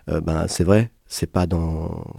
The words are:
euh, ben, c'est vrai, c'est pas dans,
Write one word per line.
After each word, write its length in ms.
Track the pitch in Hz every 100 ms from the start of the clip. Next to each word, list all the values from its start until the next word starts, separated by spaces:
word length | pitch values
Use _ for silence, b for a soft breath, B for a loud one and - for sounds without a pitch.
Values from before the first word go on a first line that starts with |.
| -
euh, 120 | 78
ben, 260 | 82 80 82
c'est 160 | -
vrai, 300 | 87 107 117 - _
c'est 240 | - -
pas 160 | 92 85
dans, 560 | 87 80 80 82 82 -